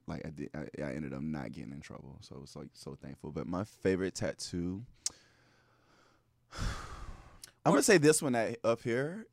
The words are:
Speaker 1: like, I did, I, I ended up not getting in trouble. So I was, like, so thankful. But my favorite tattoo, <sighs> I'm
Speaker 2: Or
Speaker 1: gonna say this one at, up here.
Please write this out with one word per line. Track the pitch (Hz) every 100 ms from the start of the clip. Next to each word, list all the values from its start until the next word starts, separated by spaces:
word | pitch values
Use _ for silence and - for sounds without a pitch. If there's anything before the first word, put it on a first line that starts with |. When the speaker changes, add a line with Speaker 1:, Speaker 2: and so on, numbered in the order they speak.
| -
Speaker 1:
like, | 80 -
I |
did, | 73 69 78
I, | - -
I | 73
ended | 69 69
up | 67
not | 78 76 58
getting | - 55
in | 69
trouble. | - - 67 69
So | - 67
I |
was, | 71 76
like, | 73
so | - 69 69
thankful. | 69 69 73
But | 76 69
my | 90 107
favorite | - 95 92 92 -
tattoo, | 90 - - 87 90 98 127 - - - _ _ _ _ _ _ _ _ _ _ _ _ _
<sighs> | - - - - - - - - - - _ 147
I'm |
Speaker 2:
Or | 190
Speaker 1:
gonna |
say | - 185
this | 147 151
one | 147 120
at, | 98 117
up | 113 117
here. | 127 120 147 214 220